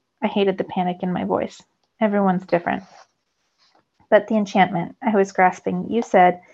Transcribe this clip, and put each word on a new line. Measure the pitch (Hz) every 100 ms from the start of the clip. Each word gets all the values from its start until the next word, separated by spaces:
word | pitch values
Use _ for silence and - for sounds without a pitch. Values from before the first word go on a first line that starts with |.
| _ _
I | 214
hated | 208 196 190
the |
panic | 190 - 180 180
in | 185
my | 180
voice. | 196 185 - - _ _ _ -
"Everyone's | 220 202 196 180 185
different." | 170 175 - - - - _ _ _ _ _ _ _ _ _ -
"But | 208 208
the | 220
enchantment," | 196 214 180 180 170 -
I | 247 208
was | 196
grasping. | - 185 180 - 180 180
"You | 220
said," | 233 196 180 180 -